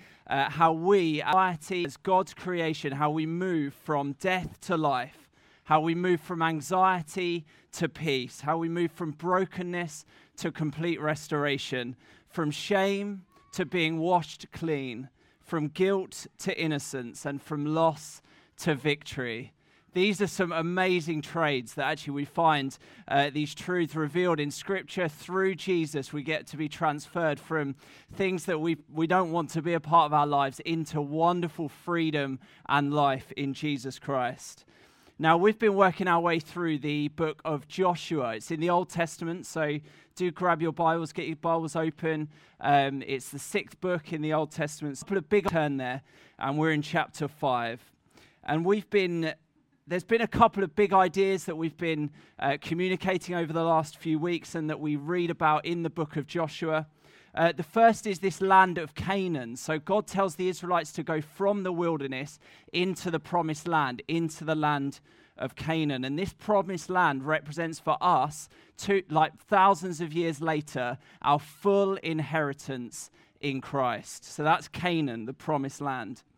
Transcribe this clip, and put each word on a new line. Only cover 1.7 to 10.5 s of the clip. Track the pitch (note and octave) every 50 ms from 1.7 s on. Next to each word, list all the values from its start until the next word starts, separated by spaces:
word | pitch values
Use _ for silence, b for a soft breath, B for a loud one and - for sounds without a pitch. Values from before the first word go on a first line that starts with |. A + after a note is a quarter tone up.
| F#3+ F3+ F3 D3 - -
God's | - F#3+ F#3 F#3 G3 - -
creation, | - - F#3 F3+ E3+ E3 D#3+ D#3 D3+ - C#3+ C3+
how | C#3+ D3+ D3+
we | D3+ D#3+ D#3
move | D#3+ E3 F3 F#3 F#3 F3 D#3+ C#3+ C#3 -
from | - - - D3+ C#3+ C#3+ C#3+ C#3
death | - - F#3 F#3 F#3 E3 D3 - - -
to | - F#3 D#3+
life, | D#3 C#3+ C3+ B2 B2 C3+ - - - _ b b b b b b b
how | - D#3 D#3 D#3
we | E3 E3
move | F3 F3+ F#3 F3 D#3 -
from | - F3+ E3
anxiety | E3 E3 E3 D3+ - - F#3 F#3 F#3 F#3+ F#3 F3+ D#3+ - - F#3+ F3+ F3 E3+ E3+ D#3 b b b b b -
to | - E3+
peace, | D3+ - - D3+ D#3+ C#3 C3 B2 C3 - -
how | - D3 D#3+
we | E3 E3+ E3
move | E3 F3 F3 E3 -
from | - F3+ D#3
brokenness | D3 D3+ E3+ F3+ F3+ F#3 F#3+ F#3 - F#3 F3+ F3 F3 F3 F3 D#3 - - - b b b b b b -
to | - E3